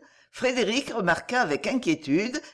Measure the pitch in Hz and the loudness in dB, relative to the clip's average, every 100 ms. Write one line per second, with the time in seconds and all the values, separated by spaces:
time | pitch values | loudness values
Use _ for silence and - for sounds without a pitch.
0 | - _ _ - 262 254 202 247 277 233 | -14 _ _ -4 -2 2 0 0 -2 -2
1 | 175 160 - 247 190 139 - 135 - 156 | 0 0 0 0 0 0 -2 -2 0 0
2 | - 151 226 294 - | 2 0 0 -4 -10